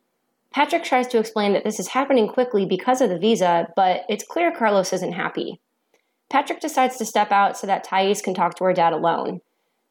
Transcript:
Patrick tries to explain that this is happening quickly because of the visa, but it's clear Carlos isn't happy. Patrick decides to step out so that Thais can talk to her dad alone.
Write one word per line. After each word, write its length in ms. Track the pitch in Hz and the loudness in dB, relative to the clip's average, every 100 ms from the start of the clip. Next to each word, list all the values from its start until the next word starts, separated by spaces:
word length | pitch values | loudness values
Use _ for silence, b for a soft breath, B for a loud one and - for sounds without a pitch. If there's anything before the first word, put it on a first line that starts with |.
| _ _ _ _ _ | _ _ _ _ _
Patrick 300 | 277 294 330 | -2 0 0
tries 240 | - 254 247 | 0 0 2
to 100 | 226 | 0
explain 360 | 214 214 202 | 0 -2 0
that 100 | 190 | 0
this 160 | 214 208 | -2 -6
is 80 | 180 | -4
happening 400 | 254 277 262 208 | -2 2 2 2
quickly 380 | - 247 202 175 | 0 0 0 0
because 360 | 185 - 262 | 0 0 2
of 80 | 226 | 0
the 80 | 175 | 2
visa, 520 | 214 214 175 170 165 - | 2 2 2 2 0 0
but 260 | 185 180 - | 2 0 -4
it's 160 | 220 - | -8 -6
clear 260 | 330 339 | -2 -2
Carlos 420 | 330 220 202 180 | 0 2 2 0
isn't 200 | 190 170 | -2 -4
happy. 460 | 175 156 - - - _ _ _ _ _ _ _ | -4 -6 -6 -8 -10 _ _ _ _ _ _ _
Patrick 300 | 269 294 339 | -2 -2 -6
decides 380 | 311 277 262 254 | -2 0 0 0
to 80 | 220 | -2
step 260 | 208 208 | 0 2
out 260 | 202 196 - | 2 2 0
so 80 | 196 | -2
that 180 | 185 - | -4 0
Thais 360 | 190 196 202 | 0 2 0
can 120 | 196 190 | -2 0
talk 200 | 175 - | -2 0
to 60 | 185 | 0
her 80 | |
dad 200 | 175 170 | 2 2
alone. 460 | 156 165 151 - 180 - _ _ _ _ | 2 0 0 -4 -8 -14 _ _ _ _